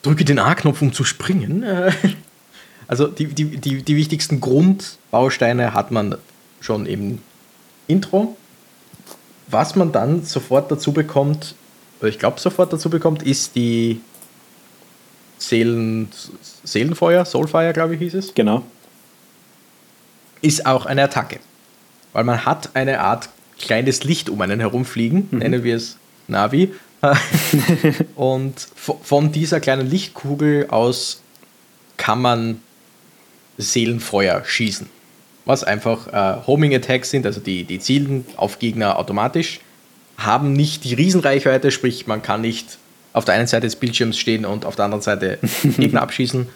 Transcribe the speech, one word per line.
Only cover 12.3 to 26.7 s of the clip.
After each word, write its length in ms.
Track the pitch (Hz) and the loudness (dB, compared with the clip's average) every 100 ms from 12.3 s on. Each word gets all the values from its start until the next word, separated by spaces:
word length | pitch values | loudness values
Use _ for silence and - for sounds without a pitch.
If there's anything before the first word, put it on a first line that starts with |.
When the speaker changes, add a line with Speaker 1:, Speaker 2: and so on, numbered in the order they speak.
| - | 0
Speaker 1:
sofort 320 | 180 - 180 | -2 2 0
dazu 200 | 160 160 | 0 -2
bekommt, 320 | 160 165 156 | 0 0 0
ist 320 | 135 135 - 123 | 0 -2 -2 -2
die 460 | 120 117 117 113 - - - - _ _ _ _ - _ _ _ _ _ | 0 2 0 -2 -8 -20 -20 -20 _ _ _ _ -20 _ _ _ _ _
Seelen-, 720 | - 117 117 117 113 113 107 - - - - - | -2 2 2 2 0 -2 -6 -10 -20 -20 -20 -20
Seelenfeuer, 640 | - 104 139 165 170 175 175 | -4 -2 0 2 4 4 2
Soulfire, 480 | 131 151 160 165 | -2 0 2 2
glaub 180 | 160 165 | 0 -2
ich, 80 | 165 | -2
hieß 140 | 175 185 | -4 -6
es. 180 | 190 - | -4 0
Speaker 2:
Genau. 280 | 208 214 - - - _ _ _ _ _ _ _ _ _ _ _ _ _ _ _ | 2 0 -4 -20 -20 _ _ _ _ _ _ _ _ _ _ _ _ _ _ _
Speaker 1:
Ist 240 | 156 147 127 | 0 2 0
auch 200 | 131 - | 0 0
eine 180 | 135 | 0
Attacke. 360 | 139 131 - - - _ _ _ _ _ _ | 2 0 -6 -12 -18 _ _ _ _ _ _
Weil 100 | - 120 | -2 0
man 200 | 123 - | 0 0
hat 240 | 151 - | -2 -4
eine 260 | 131 135 - | -4 -2 0
Art 280 | 92 117 - - _ - | 0 -2 -6 -20 _ -16
kleines 440 | - 113 131 123 | -2 0 0 0
Licht 260 | 139 165 - | -2 -2 -2
um 100 | 101 | -4
einen 180 | 92 107 | -2 0
herumfliegen, 680 | 113 123 127 117 117 180 196 | -2 -2 -4 -2 0 0 0
Speaker 2:
Mhm. 60 | 120 | -2
Speaker 1:
nennen 240 | 113 123 | 0 0
wir 120 | 120 117 | 0 -2
es 220 | 117 - _ _ - | -4 -16 _ _ -4
Navi. 440 | 104 107 139 190 | 0 2 2 2